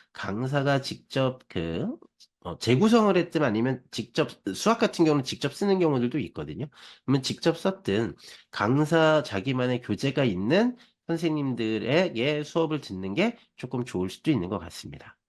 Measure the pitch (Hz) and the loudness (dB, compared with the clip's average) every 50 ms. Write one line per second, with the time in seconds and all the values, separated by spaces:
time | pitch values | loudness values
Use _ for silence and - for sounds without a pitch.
0 | _ _ _ - - 98 98 113 131 131 147 143 135 143 139 127 127 - 110 - | _ _ _ -10 -8 -6 -4 -4 -4 -2 0 0 2 2 0 0 0 -4 -10 -10
1 | _ _ - 135 131 127 131 - - _ - 180 165 165 165 95 160 226 330 - | _ _ -2 0 0 0 -2 -4 -16 _ -6 -4 -4 -2 -2 -4 -4 -4 -6 -10
2 | - - _ _ - _ _ _ - 87 85 - - 113 127 139 208 220 240 226 | -16 -20 _ _ -20 _ _ _ -12 -12 -10 -4 0 2 4 4 6 6 6 6
3 | 214 202 185 180 170 - - 156 147 117 104 110 120 131 131 127 _ _ - - | 6 4 4 2 0 0 0 0 0 2 2 2 0 0 -2 -4 _ _ -8 -8
4 | 107 - - 165 139 - - _ - 98 95 - - 214 226 - 226 202 - - | -8 -4 -2 -2 -2 -2 -4 _ -10 -8 -8 0 2 2 2 2 0 -2 2 2
5 | 165 156 147 143 131 - 107 - - 131 - - 202 202 190 185 175 156 139 123 | 4 4 4 2 0 -2 -6 -6 -6 -6 -4 -2 0 2 2 4 4 2 2 2
6 | 120 120 160 147 95 - - 80 73 76 73 92 147 147 _ - - - - _ | 0 0 -2 -4 -6 -6 -8 -10 -10 -8 -8 -10 -10 -10 _ -20 -20 -20 -20 _
7 | - 131 135 135 135 - 98 - - 165 160 - - 190 190 - - 98 98 110 | 0 0 0 2 2 -2 -6 0 0 0 0 2 -2 -4 -4 -2 -2 0 0 0
8 | 117 92 - _ - - - - _ _ - - 101 110 131 147 156 147 165 160 | 0 -2 -6 _ -18 -20 -20 -20 _ _ -4 -2 2 2 4 2 2 4 4 4
9 | 160 156 156 151 - - 101 98 95 139 127 127 123 127 123 120 - - 104 - | 6 6 4 4 0 0 -6 -4 -2 -2 -2 0 0 0 0 -2 -2 -4 -4 -2
10 | 135 139 135 151 135 113 90 90 98 117 165 202 240 247 247 - - _ _ _ | -2 -2 0 0 0 0 0 0 0 2 4 4 4 2 0 -6 -18 _ _ _
11 | _ - 170 160 170 160 156 151 139 135 120 117 113 110 110 104 110 117 143 170 | _ -4 -4 -2 0 -2 0 0 -2 -2 -2 -2 -2 -2 -2 -2 0 2 2 2
12 | 190 160 135 113 123 147 151 147 147 - - 170 165 151 156 139 - - 95 92 | 2 0 -2 -2 -2 0 -2 -2 -6 -4 -2 -2 -2 0 -2 -6 -6 -8 -10 -8
13 | 95 95 101 151 208 240 233 - _ _ _ - - 127 135 123 123 - - 90 | -6 -4 0 0 0 0 -2 -8 _ _ _ -14 -10 -8 -6 -6 -6 -4 -4 -4
14 | 92 95 - - - 156 147 104 87 92 101 87 82 85 - - - - - - | -4 -4 -6 -4 -2 0 0 0 0 -4 -6 -8 -8 -12 -16 -16 -16 -14 -16 -16
15 | - - - _ _ | -18 -20 -20 _ _